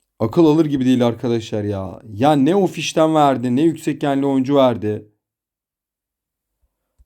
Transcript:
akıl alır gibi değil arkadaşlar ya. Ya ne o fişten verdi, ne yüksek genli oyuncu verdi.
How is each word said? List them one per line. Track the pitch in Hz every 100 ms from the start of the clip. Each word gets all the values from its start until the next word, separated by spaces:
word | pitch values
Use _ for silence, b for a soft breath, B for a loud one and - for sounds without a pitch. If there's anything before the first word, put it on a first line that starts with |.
| _ -
akıl | 110 170 160
alır | 151 156
gibi | 143
değil | 127 123 120
arkadaşlar | 117 127 117 107 107
ya. | 104 98 95 -
Ya | 110 104 139
ne | 151 135 196
o | 185
fişten | 160 147 170 160
verdi, | 156 143 127 123 123
ne |
yüksek | 165 156 - 139
genli | 147 139 139
oyuncu | 135 131 143
verdi. | 127 107 107 104 - _ _ _ _ _ _ _ _ _ _ _ _ _ _ _ _ _ _ _